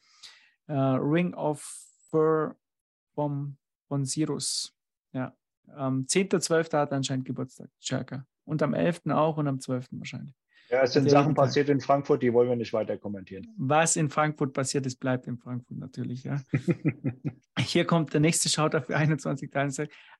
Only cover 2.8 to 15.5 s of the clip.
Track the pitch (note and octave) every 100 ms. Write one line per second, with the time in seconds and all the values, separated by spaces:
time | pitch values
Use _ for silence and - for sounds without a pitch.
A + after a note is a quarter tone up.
2.8 | _ _ _ - D3 C#3+ C#3+ C#3 _ _
3.8 | - C#3+ C3+ D#3 D3+ C#3+ - - - _
4.8 | _ _ _ C3 B2+ _ _ _ _ -
5.8 | C3+ C3 C3 F3+ F#3+ F3+ - D#3+ E3 D3
6.8 | C#3+ C#3 C3+ C3 C3 C3+ C3 - - _
7.8 | - C3 B2+ C#3+ - _ - D#3 D3+ D3+
8.8 | E3+ E3+ D#3 D3 D#3 D#3 D3 C3+ - B2+
9.8 | C3 - - - C#3 - _ _ - C3
10.8 | C3+ D3+ C#3 C#3+ D3+ D3 C3 C#3 C#3+ C#3
11.8 | - C#3+ C#3+ C#3+ B2 A#2+ B2 A#2+ G#2+ A2
12.8 | G#2 G2+ G2+ G2 F#2 F#2+ - G3+ C3+ D3+
13.8 | E3 E3+ D3 D#3 D3+ D3+ C#3 C#3 C3 C#3+
14.8 | C3 - C3+ B2+ B2 B2 B2